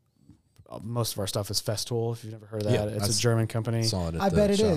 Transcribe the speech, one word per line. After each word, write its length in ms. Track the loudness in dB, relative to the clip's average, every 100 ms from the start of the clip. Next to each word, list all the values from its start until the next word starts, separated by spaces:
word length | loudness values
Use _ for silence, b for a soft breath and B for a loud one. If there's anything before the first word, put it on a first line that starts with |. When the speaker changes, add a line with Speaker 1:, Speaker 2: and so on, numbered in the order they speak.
| _ _ _ -20 _ _ -16
Speaker 1:
uh, 100 | -14
most 320 | -6 -2 -2
of 60 | -2
our 80 | -4
stuff 240 | -4 -2
is 100 | -4
Festool, 520 | -2 -4 -2 -2 -2
if 100 | -4
you've 80 | -10
never 120 | -14 -10
heard 200 | -4 2
of 60 |
Speaker 2:
Yeah, 140 | 2 2
Speaker 1:
that. 80 |
It's 100 | -2
Speaker 2:
I 40 | 0
Speaker 1:
a 20 |
Speaker 2:
s-, 100 | 2
Speaker 1:
German 280 | 2 4 2
company. 360 | 0 -2 0
Speaker 2:
saw 240 | 0 0 -2
it 80 | 0
at 60 |
Speaker 3:
I 80 | 2
Speaker 2:
the 60 | 4
Speaker 3:
bet 140 | 4
it 60 | 4
Speaker 2:
shop. 80 | 4